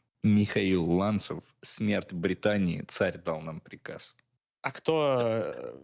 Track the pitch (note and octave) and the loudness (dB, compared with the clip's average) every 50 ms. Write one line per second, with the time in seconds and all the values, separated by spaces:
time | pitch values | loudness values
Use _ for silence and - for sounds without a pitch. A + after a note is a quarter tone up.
0 | _ _ _ _ - G#2+ G#2 G#2 G#2 G2+ - A#2 G2+ F#2+ F#2+ F2+ E2 - E2+ F2+ | _ _ _ _ 2 4 4 4 4 2 0 0 2 2 2 2 2 2 2 2
1 | G2 G#2+ G#2+ G2+ - - D#2+ D#2 - - _ _ - - - - A2 G#2 G#2 F#2+ | 2 2 0 -2 -2 -4 -6 -10 -12 -16 _ _ 0 2 2 2 2 2 0 0
2 | - - F#2+ F2 E2 F#2+ F2+ - - G#2+ G#2 G#2 F#2+ F2 E2+ - - - - - | -2 -6 -8 -2 0 0 -2 2 2 2 2 4 2 0 0 -4 -4 -2 0 2
3 | G2+ F2+ E2+ E2+ - E2+ D#2+ D#2 D#2+ D#2+ D#2+ E2 - - - - _ - - - | 2 0 0 -4 -6 -6 -6 -6 -6 -10 -12 -12 -14 -18 -20 -16 _ -14 -12 -10
4 | - - - _ _ _ _ _ _ _ _ _ - C#3 - - - - D#3+ D#3+ | -12 -14 -14 _ _ _ _ _ _ _ _ _ -10 -10 -10 -4 -2 0 0 2
5 | D3+ C#3+ C3 B2 A#2+ A2+ A2 A2+ F#2 D2 B1+ B1 B1 A#1+ A#1 C2+ | 2 2 2 2 2 2 0 0 -2 -4 -6 -8 -12 -12 -14 -14